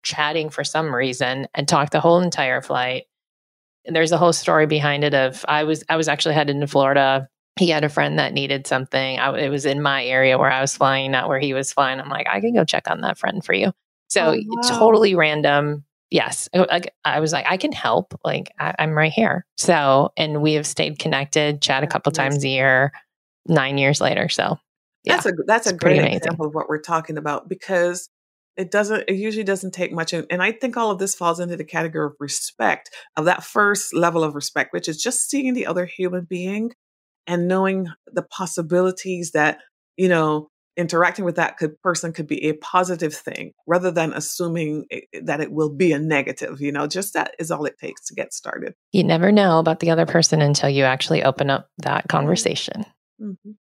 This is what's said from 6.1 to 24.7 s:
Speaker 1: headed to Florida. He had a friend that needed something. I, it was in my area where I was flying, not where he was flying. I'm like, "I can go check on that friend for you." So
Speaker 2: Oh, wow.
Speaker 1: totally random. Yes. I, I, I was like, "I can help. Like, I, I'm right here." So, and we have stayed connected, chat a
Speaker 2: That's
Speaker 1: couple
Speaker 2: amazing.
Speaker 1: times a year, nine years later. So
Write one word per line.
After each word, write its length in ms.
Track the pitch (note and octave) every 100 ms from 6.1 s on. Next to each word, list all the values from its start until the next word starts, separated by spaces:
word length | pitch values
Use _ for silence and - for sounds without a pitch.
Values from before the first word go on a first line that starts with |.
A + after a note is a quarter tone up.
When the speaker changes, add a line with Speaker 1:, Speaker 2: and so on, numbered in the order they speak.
| D3 E3
Speaker 1:
headed 260 | D3+ C#3+ C#3
to 60 | D3
Florida. 640 | C#3 C3+ C#3+ C3+ C3+ C3 _ _ -
He 100 | F3
had 160 | D#3
a 40 | D3
friend 300 | D3 D3 D3+
that 140 | C3+
needed 340 | - C#3 C#3 C#3
something. 520 | C3+ C3 C3+ C3 C3
I, 180 | C3+ C3
it 100 | C#3
was 180 | C#3+ C#3
in 160 | C#3
my 220 | C#3+ C3+
area 340 | B2+ C3 C3 B2+
where 120 | C3+
I 100 | C3
was 160 | C#3 -
flying, 340 | C#3 C3+ C3+
not 180 | C3+ -
where 120 | C3
he 140 | C#3+
was 180 | C3+ C3+
flying. 280 | - C3 C3
I'm 80 | C#3
like, 180 | C#3 -
"I 120 | G3+
can 140 | A3
go 100 | A#3+
check 260 | E3 - -
on 100 | -
that 160 | - -
friend 260 | - -
for 120 | -
you." 180 | G2 A2 - _ _ _
So 260 | G3+ E3
Speaker 2:
Oh, 80 | A3 G#3+
wow. 320 | A3+ A#3+ A#3+
Speaker 1:
totally 360 | A3 G#3+ A3
random. 720 | F3+ D3+ D3+ D3 C#3+ D3 D3 - _ _
Yes. 380 | - - - -
I, 120 | F3+ - F3 F3 _
I, 120 | D#3 C#3
I 40 |
was 120 | D#3
like, 140 | D3+ -
"I 80 | F#3
can 160 | D4+
help. 400 | - A#2+ A2+ F#3+ -
Like, 280 | - D3+ - -
I, 140 | D3 -
I'm 140 | D#3
right 180 | D3+ D#3+
here." 360 | D#3 A3+ - - -
So, 560 | - E3+ C#3 C3+ C#3+ -
and 240 | D#3 D3+
we 100 | D3+
have 120 | D3+ D3
stayed 320 | - D3+ D3+
connected, 640 | D#3+ C#3 D3 D#3+ D3 D3
chat 200 | - C3+
a 40 | D3
Speaker 2:
That's 60 |
Speaker 1:
couple 180 | - -
Speaker 2:
amazing. 220 | E3 C3+
Speaker 1:
times 120 | C#3+
a 40 | C#3
year, 440 | C3 C3+ C3 C#3 - _ _ _ _ -
nine 320 | D#3+ C3+ C#3
years 240 | C3+ C#3+
later. 260 | C#3 - -
So 300 | - - D#3 _